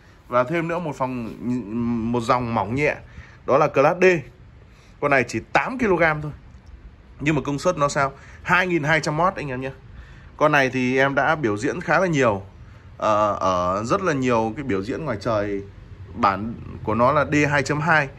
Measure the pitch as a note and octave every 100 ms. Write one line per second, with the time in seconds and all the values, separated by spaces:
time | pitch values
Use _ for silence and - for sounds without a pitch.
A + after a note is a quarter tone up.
0 | - - - B2 - E3+ E3 E3+ D#3 C3
1 | C3 B2+ A2 - A2 B2 G2+ A#2 A#2 A#2
2 | A2+ A#2+ A2 B2 A#2+ A2+ G2+ C3 D3 -
3 | - - - - - C3+ D3 C#3 D3 F3
4 | F#3 E3+ A#2+ - - - - - - -
5 | C#3+ C3+ A#2+ A2+ A2 D3 D#3 B3+ A3+ F3
6 | E3 D#3 D3+ C3 - - - - - -
7 | - - C#3 D3+ C#3+ C#3+ F3+ D#3+ C#3+ D3
8 | C#3 - - - - F3 F#3 E3+ D3 D#3
9 | D#3 D3+ F3+ - C#3+ B2+ C3 - - -
10 | - - - - D3 D3 C3 C3 B2+ C3
11 | C#3 C#3 C#3 D#3+ A#2 G#2 - - - D#3
12 | F#3 D3 B2 G2 F#2+ - - - - -
13 | G#2 G#2 G#2+ G2 F#2+ F#2 F2+ G2 A#2 F#3+
14 | F#3 C#3 B2+ A#2 A2+ G#2+ C3+ G2 G2+ D3
15 | D#3 G#2 B2+ G#2+ G#2 G2 G2 - - -
16 | - - G2+ F#2+ A2+ A2 - - - G#2+
17 | B2 D3+ C#3 D3 D3 D3 C3+ D3 D#3 D#3
18 | C#3